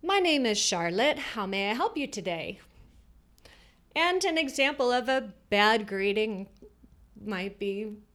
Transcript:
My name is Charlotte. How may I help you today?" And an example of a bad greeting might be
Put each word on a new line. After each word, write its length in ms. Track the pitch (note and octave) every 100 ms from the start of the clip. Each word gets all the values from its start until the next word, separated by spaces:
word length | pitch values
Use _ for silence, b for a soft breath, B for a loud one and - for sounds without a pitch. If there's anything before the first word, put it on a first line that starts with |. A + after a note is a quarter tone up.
My 160 | E4 G4
name 280 | F4+ D4+ B3
is 100 | G#3
Charlotte. 600 | - F3+ E3+ F3+ C4+ A#3+
How 260 | - -
may 260 | F#3+ G3 G3
I 40 |
help 220 | A#3 G4+ F#4+
you 100 | C#4
today?" 540 | G#3 F3+ E3+ D3+ F#3+ - - - - - - _ _ b b b b _
And 300 | - E4+ F#4
an 140 | F4+ D#4+
example 540 | D4+ C4+ C#4 C#4+ B3
of 160 | B3 A#3+
a 260 | C4 G#3+ - _
bad 360 | G3+ G#3 A3+ G#3
greeting 640 | G3 G3 G3+ A3 G3 G3 - - _ - - - -
might 360 | G3+ F#3+ G3 G3
be 380 | G3+ G3 G#3+ G#3 -